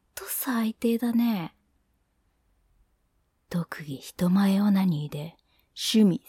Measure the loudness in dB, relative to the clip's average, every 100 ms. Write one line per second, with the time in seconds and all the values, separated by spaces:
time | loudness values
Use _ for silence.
0 | _ -16 -10 -6 -4 -2 -2 0 0 0
1 | 0 2 2 0 -4 -12 _ _ _ _
2 | _ _ _ _ _ _ _ _ _ _
3 | _ _ _ _ _ -8 -6 -10 -12 -12
4 | -12 -4 0 2 4 2 2 2 2 0
5 | -4 -10 -12 -16 _ _ _ -10 0 4
6 | 4 4